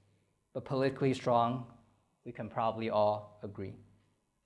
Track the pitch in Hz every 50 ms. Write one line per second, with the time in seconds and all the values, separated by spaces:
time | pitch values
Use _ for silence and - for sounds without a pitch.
0 | _ _ _ _ _ _ _ _ _ _ - 131 123 - 143 131 135 135 127 -
1 | 143 135 127 127 - 127 120 120 117 120 123 127 120 - - - _ _ _ _
2 | _ _ _ _ - 123 120 - 117 104 - - 117 110 107 110 113 110 104 107
3 | 107 104 107 107 107 - - - - 104 101 - 98 - - - - - _ _
4 | _ _ _ _ _ _ _ _ _